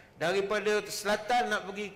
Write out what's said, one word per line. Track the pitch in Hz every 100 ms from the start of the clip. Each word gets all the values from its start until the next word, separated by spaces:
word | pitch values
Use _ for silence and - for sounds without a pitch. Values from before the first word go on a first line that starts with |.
| - -
Daripada | 156 196 196 208 202 214
selatan | 202 - 196 208 - 247 226
nak | 208
pergi | 196 202 208